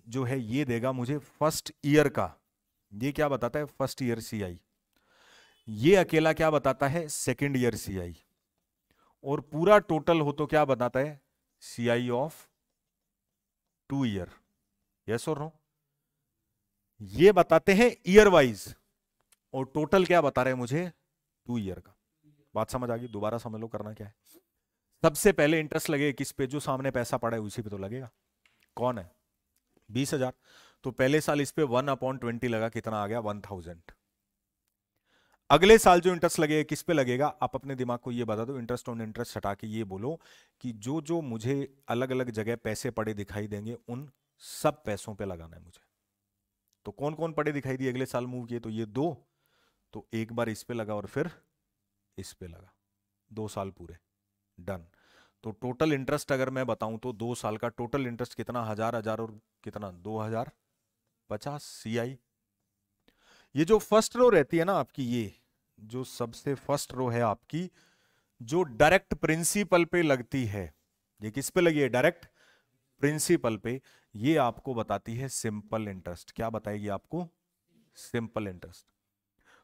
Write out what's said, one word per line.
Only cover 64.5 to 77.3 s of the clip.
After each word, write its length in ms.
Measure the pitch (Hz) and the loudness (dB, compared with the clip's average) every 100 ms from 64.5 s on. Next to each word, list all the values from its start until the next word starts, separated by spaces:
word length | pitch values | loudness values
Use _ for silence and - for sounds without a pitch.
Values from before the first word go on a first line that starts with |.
| 165 | 0
है 80 | |
ना 80 | 170 | 2
आपकी, 300 | 185 131 - | 0 -2 -6
ये 280 | 123 120 104 - _ _ _ _ | -4 -2 -4 -8 _ _ _ _
जो 240 | 107 123 | -12 -10
सबसे 500 | 127 - 117 117 - | -10 -8 -8 -6 -6
फर्स्ट 380 | 135 - 143 - | -6 -2 -4 -4
रो 160 | 127 127 | -4 -2
है 120 | 117 | 0
आपकी, 480 | 117 98 - 156 180 _ _ _ _ _ _ - | 0 -2 -6 -8 -8 _ _ _ _ _ _ -18
जो 220 | 113 165 | -4 -2
डायरेक्ट 520 | 165 113 151 190 - | -2 4 6 6 2
प्रिंसिपल 680 | - 156 160 170 208 202 175 | -4 0 0 0 0 4 4
पे 180 | 165 175 | 4 2
लगती 420 | 160 131 117 139 | 4 2 0 -4
है, 200 | 117 101 85 - _ _ _ - | -2 -4 -8 -12 _ _ _ -12
ये 100 | 107 | -10
किस 180 | 120 135 | -8 -4
पे 100 | 190 | 2
लगी 200 | 170 151 | 4 4
है, 80 | 131 | 2
डायरेक्ट 380 | 123 151 170 - _ _ _ _ _ _ - | 4 2 2 -14 _ _ _ _ _ _ -2
प्रिंसिपल 540 | 143 151 - 170 120 107 | 0 0 2 2 2 -2
पे, 240 | 113 131 _ _ _ | -4 -8 _ _ _
ये 220 | 104 123 160 | -4 2 4
आपको 360 | 123 113 - | 2 0 -6
बताती 400 | 120 107 101 - 117 | -4 -2 -4 -4 -10
है 120 | 135 | -8
सिंपल 600 | - 113 104 101 113 104 | -6 -6 -6 -6 -6 -6
इंटरेस्ट। 440 | 95 87 87 - | -10 -12 -14 -14
क्या 180 | - 113 | -8 -6
बताएगी 380 | 110 104 107 104 | -6 -6 -8 -6
आपको, 380 | 98 - 160 170 | -8 -6 -8 -8